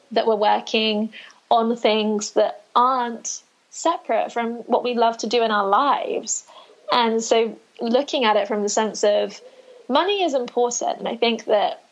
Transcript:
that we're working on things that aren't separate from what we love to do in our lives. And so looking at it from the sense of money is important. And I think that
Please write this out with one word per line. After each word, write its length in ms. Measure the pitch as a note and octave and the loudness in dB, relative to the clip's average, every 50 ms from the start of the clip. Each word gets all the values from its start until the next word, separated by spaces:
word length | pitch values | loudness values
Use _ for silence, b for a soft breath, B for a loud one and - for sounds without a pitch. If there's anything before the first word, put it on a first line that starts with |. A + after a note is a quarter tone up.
| _ _ A3+ | _ _ -2
that 120 | A3+ - | 0 2
we're 100 | A3+ A3 | 2 2
working 760 | G3+ G#3 G#3 G#3 G#3+ G#3+ - - A3+ A3 A3 G#3+ G#3 A3 A3 B B B B B B _ _ | 2 2 2 2 0 0 -2 -2 0 0 0 0 0 -2 -4 B B B B B B _ _
on 240 | A#3+ A#3 A3+ A3+ A#3+ | 2 2 2 0 0
things 560 | A#3+ - A3+ G#3+ A3 G#3+ G#3+ G#3+ G#3 G#3 - | 0 2 2 2 2 0 0 -2 -2 -4 -2
that 300 | - G#3+ G#3+ - - - - _ - | 0 0 0 0 -2 -6 -14 _ 2
aren't 680 | A#3 B3 B3+ C4+ B3+ A#3+ A#3 A#3 A3+ - - - - - _ _ _ _ _ | 2 4 4 2 0 -2 -4 -6 -8 -10 -10 -10 -12 -14 _ _ _ _ _
separate 640 | - - - E4 E4+ F4 - - A#3 G#3 - - | -14 -4 -2 -2 -2 -2 -2 -2 -2 0 -2 -2
from 220 | - A#3+ A#3 A3+ A#3 A#3 | -4 -4 -4 -4 -6 -8
what 220 | - - A#3+ C4 | -2 0 0 0
we 120 | A3+ B3 A#3+ | 0 0 0
love 240 | A#3 A#3 A#3 A3+ | 2 2 2 0
to 100 | - - | -2 -4
do 160 | A3 A#3 A#3+ A3+ | -2 0 2 2
in 80 | A3 | 2
our 160 | G#3+ G#3 G3+ | 2 0 2
lives. 800 | G3 G3 A3 C#4+ C#4+ - - - - - - A#3 G#3+ - - B B B B B B B B - - | 2 2 2 4 2 0 0 -2 -4 -6 -6 -6 -6 -8 -8 B B B B B B B B -6 -2
And 320 | - A#3+ A#3 A3+ A3+ A3+ | 0 2 2 2 0 0
so 320 | A3+ - A#3 A3+ A3+ A3 G#3 - - _ _ - | 0 2 2 2 2 0 -4 -10 -18 _ _ -8
looking 420 | A#3+ A#3 A#3 B3+ C#4+ - - D4 A#3+ | -2 0 0 0 0 0 -2 0 2
at 140 | G#3+ G3+ | 2 2
it 100 | G#3 G3+ | 2 0
from 160 | - A3 G#3 G3+ | 0 -2 -2 -2
the 60 | G#3 | 0
sense 340 | - A#3 A3 G#3 F#3 G3+ - | 0 0 0 -2 -2 0 2
of 380 | G#3 G#3 G#3 G#3 G3 - - B B B B B B B B - - | 2 2 2 0 -2 -6 -14 B B B B B B B B -6 0
money 340 | B3 D4 E4+ F#4+ G#4 G4+ F#4 | 0 0 2 0 0 0 0
is 100 | E4 C4+ | 0 0
important. 680 | C4+ A#3+ B3 - A#3+ A#3+ A#3+ A#3 - - - - - | -2 -4 -4 -2 -2 0 0 -2 -4 -4 -4 -4 -4
And 80 | G3 - | -6 -8
I 80 | A#3+ | -4
think 260 | A3+ A#3 A#3 A3+ A3+ - | -2 0 0 0 -2 -2
that 380 | - G#3+ G#3 F#3+ E3+ - - - _ | 0 0 2 2 0 -4 -8 -14 _